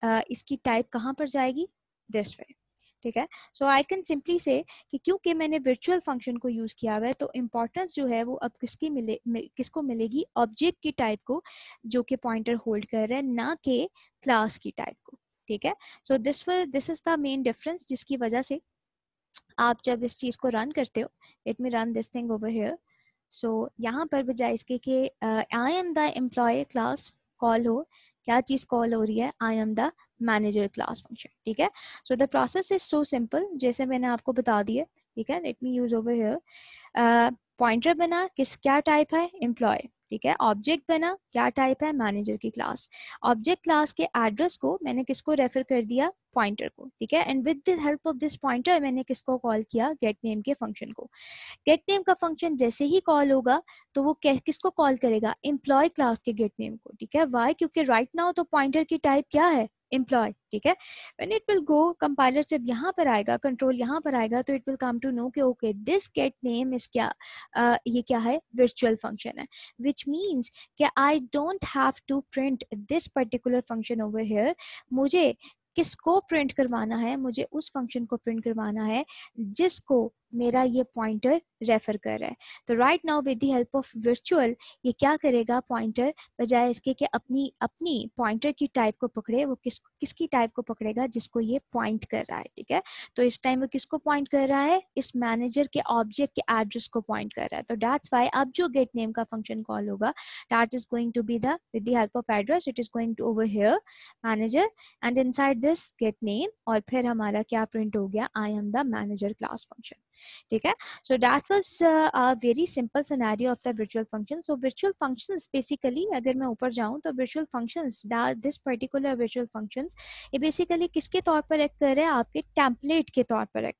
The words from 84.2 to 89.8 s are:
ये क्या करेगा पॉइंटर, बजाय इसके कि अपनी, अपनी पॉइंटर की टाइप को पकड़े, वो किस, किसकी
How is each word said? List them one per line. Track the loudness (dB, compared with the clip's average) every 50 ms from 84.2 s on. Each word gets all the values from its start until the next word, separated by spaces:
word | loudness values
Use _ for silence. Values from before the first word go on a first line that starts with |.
| 0 2 2 4 4 2 0 -4 -10 -18 -20 _ _
ये | -2 0
क्या | 2 4 2 2
करेगा | 4 2 2 2 2 2 2 0 -2
पॉइंटर, | 0 -2 -4 -4 -2 -2 -2 0 0 0 -2 -4 -12 -20 _ -4
बजाय | 0 2 4 4 4 2
इसके | 0 -2 -2 -4 -2
कि | 0 -2
अपनी, | -2 -2 -4 -4 _ -2 -2 -2 -2 -4 _
अपनी | -6 -6 -4 _ -4 -2 -2 -2 -4 -6 -4
पॉइंटर | -2 -2 0 0 0 0 -2 0
की | 0 -2
टाइप | -2 2 2 2 2 2 0
को | -4 -4
पकड़े, | -4 -6 -6 -2 0 0 0
वो | 0 -2
किस, | -4 _ -6 -6
किसकी | -6